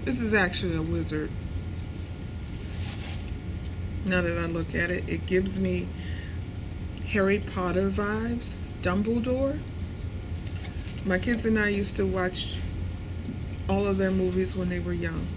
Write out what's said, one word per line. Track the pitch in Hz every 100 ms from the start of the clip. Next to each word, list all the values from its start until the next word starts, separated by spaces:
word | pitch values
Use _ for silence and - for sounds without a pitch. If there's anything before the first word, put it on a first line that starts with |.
This | - 247
is | 226
actually | 214 180 - 185 165
a |
wizard. | 160 170 156 151 151 - - - - - - - - - - - - - - - - - - - - - - - - - - - 196
Now | 180
that | 170 170
I | 170
look | 165 165
at | 160 170
it, | 175 175
it | 165 -
gives | 185 196 190
me | 190 180 180 - - - - - - - - - - - -
Harry | 208 190 202
Potter | - 196 180 175 196
vibes, | 190 202 214 226 240 - - - -
Dumbledore. | 180 190 208 233 233 254 277 294 - - - - - - - - - - - - - - -
My | 185
kids | 247 233 226
and | 220
I | 208
used | 202 202 -
to | 196
watch | 185 185 - - - - - - - - - - - - - -
all | 196 202
of | 190
their | 190
movies | 190 185 185 185 190
when | 180
they | 180
were | 175
young. | 170 170 160 156